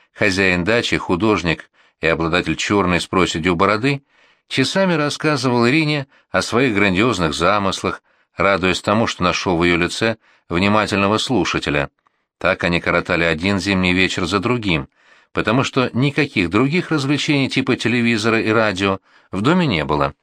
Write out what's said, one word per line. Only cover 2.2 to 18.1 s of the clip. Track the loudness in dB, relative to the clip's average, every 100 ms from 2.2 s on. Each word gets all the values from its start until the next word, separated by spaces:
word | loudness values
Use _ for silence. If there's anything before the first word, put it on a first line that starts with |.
| 0 -2 -2 -4
чёрной | 0 0 2 0
с | 0
проседью | 0 0 0 0 2
бороды, | 2 0 -2 -4 _ _ _ _ -8
часами | -4 -2 0 0
рассказывал | 0 -2 -2 -2 -2 0 2 2
Ирине | 2 0 -2 -6 _ _
о | -4
своих | 0 0 2
грандиозных | 2 2 2 0 0 -2
замыслах, | 0 0 2 0 -4 -6 -8 _ _ _
радуясь | -2 0 2 0 0
тому, | 0 0 0
что | -2
нашёл | -2 0 0 2
в |
её | 2 2
лице | 0 -2 -4 -4 _ _ -6
внимательного | 0 2 2 2 0 2 0
слушателя. | 0 0 0 -2 -2 -2 -4 _ _ _ _ -4
Так | -2 0
они | 0 0
коротали | 0 0 0 0
один | 0 0 0 0
зимний | 0 0 2
вечер | 2 0 -2
за | -2 -2
другим, | 0 -2 0 -2 -4 _ _ _ _
потому | -4 0 0
что | 0 0 -2
никаких | 0 -2 0 -2 0 0
других | 2 0 0 -2
развлечений | -2 0 -2 0 0 0
типа | -2 -2 0
телевизора | 0 0 2